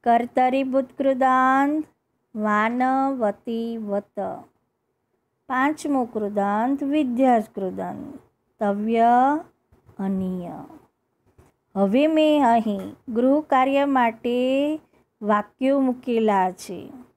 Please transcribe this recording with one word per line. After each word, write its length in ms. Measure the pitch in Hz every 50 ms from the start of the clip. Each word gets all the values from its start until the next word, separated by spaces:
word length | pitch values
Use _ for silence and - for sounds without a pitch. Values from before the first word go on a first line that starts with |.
| _
કર્તરી 600 | 247 233 233 240 240 _ - 254 254 254 269 269
ભૂત 260 | 262 254 269 262 262 _ -
કૃદંત 880 | 277 269 269 254 262 262 254 254 262 262 262 269 277 285 302 311 302 _ _ _ _ _ _ _ _ _ _
વાનવતી 1400 | 220 214 214 208 208 214 226 240 247 254 262 262 269 269 277 277 254 226 208 202 - _ - 233 226 233 233 233 226
વત. 420 | 220 202 202 202 202 _ _ - 190 190 - - - _ _ _ _ _ _ _ _ _ _ _ _ _ _ _ _ _ _ _ _ _
પાંચમો 580 | 233 254 262 285 311 302 - 302 285 269 247
કૃદંત 800 | 233 - 220 214 202 208 208 196 202 202 214 226 254 277 277 294
વિદ્યાર્થ 640 | 277 285 311 302 254 240 226 269 262 247 226 208 - _
કૃદંત 640 | - 196 185 190 190 185 180 - - - - - - _ _ _ _ _ _ _ _
તવ્ય, 800 | - 202 202 202 208 220 226 226 226 233 240 247 254 269 294 311 349 - _ _ _ _ _ _ _ _ - -
અનીય. 520 | 196 190 196 190 190 185 185 180 175 170 151 - - - 320 311 _ _ _ _ _ _ _ _ _ _ _ _ _ _ _ _ _ _ _
હવે 320 | 190 196 196 196 254 294 311
મેં 400 | 320 311 311 302 302 294 277 233
અહીં 640 | 233 233 220 226 202 196 190 202 - _ _ - 226
ગૃહ 280 | 220 240 262 277 302
કાર્ય 440 | 302 _ 277 254 262 269 277 277 277
માટે 920 | 285 277 262 240 233 226 226 _ 240 240 247 254 254 262 269 285 294 311 311 _ _ _ _ _ _ _ _
વાક્યો 580 | 220 208 214 208 208 - _ _ 254 262 277 285
મૂકેલા 720 | 269 262 247 254 - 247 240 226 220 214 202 196 185 185
છે. 400 | 180 - - - 190 - - - - - - _ _